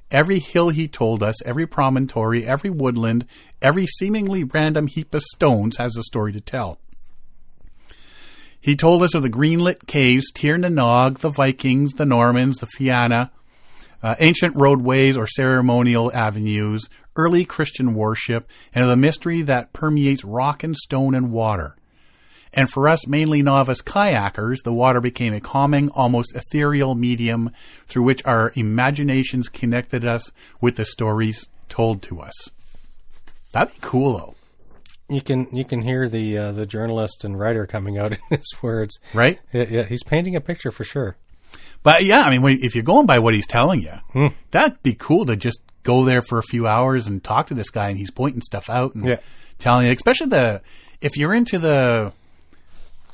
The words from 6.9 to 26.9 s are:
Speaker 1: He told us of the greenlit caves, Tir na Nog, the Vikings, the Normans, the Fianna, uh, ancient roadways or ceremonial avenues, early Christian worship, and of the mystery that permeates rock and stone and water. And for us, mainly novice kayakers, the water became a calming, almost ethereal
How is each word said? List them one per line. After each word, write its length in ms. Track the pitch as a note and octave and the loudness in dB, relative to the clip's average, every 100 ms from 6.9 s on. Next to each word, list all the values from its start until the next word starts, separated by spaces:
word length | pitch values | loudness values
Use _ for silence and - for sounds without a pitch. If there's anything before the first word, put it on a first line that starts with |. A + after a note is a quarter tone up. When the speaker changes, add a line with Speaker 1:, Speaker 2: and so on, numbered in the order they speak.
| - - - - - - - - - - - - - - - - - | -16 -16 -16 -18 -18 -20 -20 -20 -20 -20 -20 -20 -20 -20 -20 -20 -6
Speaker 1:
He 140 | C#3+ C#3+ | 0 4
told 260 | D#3+ F3 | 6 6
us 120 | F3 | 4
of 80 | E3+ | 2
the 80 | C3 | -2
greenlit 560 | A2+ D#3 E3 F3 - - | 0 2 2 0 -2 -4
caves, 440 | D3 B2+ B2+ C3+ | 2 4 4 0
Tir 240 | - D3 E3 | -2 0 0
na 100 | F3+ | 0
Nog, 520 | D#3 A#2+ A#2+ C3 C3 | 2 4 4 2 0
the 100 | D#3+ | -4
Vikings, 640 | C#3+ C3+ C3 C3 C3 C#3+ | 0 0 0 0 2 0
the 100 | - C#3+ | 0 2
Normans, 520 | A#2+ A#2+ B2 B2+ C3 | 4 4 4 2 -2
the 80 | A2+ | -8
Fianna, 640 | - C3 B2 A#2+ A#2 B2+ - _ _ - - - - | -4 0 2 2 0 -2 -8 _ _ -20 -20 -20 -8
uh, 140 | A2+ A2+ | -4 2
ancient 380 | D#3+ E3+ F3 C#3 | 4 4 2 4
roadways 600 | C#3 C#3 B2 C3+ C3+ C3 | 4 4 2 4 4 2
or 100 | A2 | -2
ceremonial 840 | - C3 C3 B2+ A#2+ B2 A#2 A#2 | -2 0 2 2 2 2 2 0
avenues, 760 | B2 A2 G#2+ G#2+ G#2 G#2 G#2+ - - - - | -2 -2 -2 -2 -2 -2 -4 -8 -20 -10 -2
early 280 | E3+ F3 | 2 2
Christian 500 | F3+ - D3 - B2+ | 0 -4 -4 -2 -2
worship, 540 | A2 G#2+ A2 - A#2 - - - | 0 -2 -2 -2 -4 -6 -20 -6
and 80 | B2 | 0
of 60 | B2+ | 4
the 60 | B2 | 6
mystery 460 | C#3+ D#3 E3+ E3+ | 4 2 -2 -2
that 300 | D3 C3 - | 0 -2 -4
permeates 520 | - D#3 D3+ C#3 C3+ | -4 0 2 2 0
rock 380 | G2 A2+ C#3 C#3+ | -4 -4 -2 -2
and 120 | D#3+ D3+ | -6 -8
stone 380 | - C3+ C3+ | -4 -2 0
and 160 | C3 B2 | 0 0
water. 440 | A2+ A2 G2+ C#2+ - _ _ _ _ _ _ _ | -2 -2 -2 -6 -12 _ _ _ _ _ _ _
And 180 | - C3 | -2 0
for 180 | C#3 C#3+ | 2 2
us, 180 | E3 B2 | 2 0
mainly 360 | D3 D#3 D3+ | 0 2 2
novice 400 | C#3+ C#3 B2+ B2+ | 4 2 2 -2
kayakers, 800 | - G3+ G3+ A#2+ G2 - A2 C3 | -4 0 2 0 -2 -4 -4 -4
the 80 | A#2+ | -2
water 280 | A#2 B2+ B2 | 2 2 2
became 340 | B2 A#2+ A#2+ | 0 -2 -4
a 60 | G#2+ | -4
calming, 500 | - C#3 C#3+ D3 C#3+ | -4 0 2 2 0
almost 440 | - B2 B2 A#2 | 0 2 2 -2
ethereal 600 | - - D3+ D3 C#3+ C3+ | -8 -6 0 0 2 0